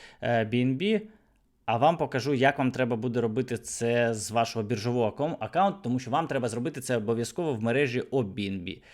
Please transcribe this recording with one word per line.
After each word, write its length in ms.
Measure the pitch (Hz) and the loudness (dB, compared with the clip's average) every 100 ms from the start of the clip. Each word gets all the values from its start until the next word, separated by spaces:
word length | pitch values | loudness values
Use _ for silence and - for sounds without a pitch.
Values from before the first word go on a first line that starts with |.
| - - | -20 -6
е, 240 | 117 117 107 | 0 0 2
B 100 | 120 | 2
N 220 | 127 131 | 2 2
B. 240 | 196 214 214 - _ _ _ _ - | 2 0 -2 -18 _ _ _ _ -2
А 120 | 113 | 4
вам 200 | 147 165 | 4 4
покажу, 360 | 147 131 120 | 0 -2 0
як 240 | 135 131 143 | 4 4 4
вам 140 | 131 | 0
треба 240 | 123 123 117 | 0 0 0
буде 260 | 123 120 | -2 0
робити 360 | 117 110 123 113 | 0 0 -2 -4
це 560 | - - 117 120 117 | -6 -4 0 2 2
з 180 | 110 104 | 0 -2
вашого 320 | 113 113 117 107 | 0 0 0 -2
біржового 460 | 117 113 123 110 | -2 0 2 0
аккаун-, 260 | - 147 165 | 0 -4 -4
аккаунту, 400 | 110 165 196 196 | -4 0 0 0
тому 160 | 120 127 | -2 -4
що 120 | - | 0
вам 160 | 143 160 | -2 0
треба 220 | 135 120 | 0 -2
зробити 320 | 110 123 139 | -2 -4 -6
це 160 | 127 120 | -2 -2
обов'язково 560 | 104 117 117 - 165 | 0 0 -2 -4 -2
в 80 | 120 | 0
мережі 380 | 113 123 143 123 | 0 2 2 0
об 380 | - 135 104 98 | -2 -2 -2 -2
B 120 | 98 | -4
N 120 | 95 | -4
B. 180 | 87 90 - | -8 -12 -14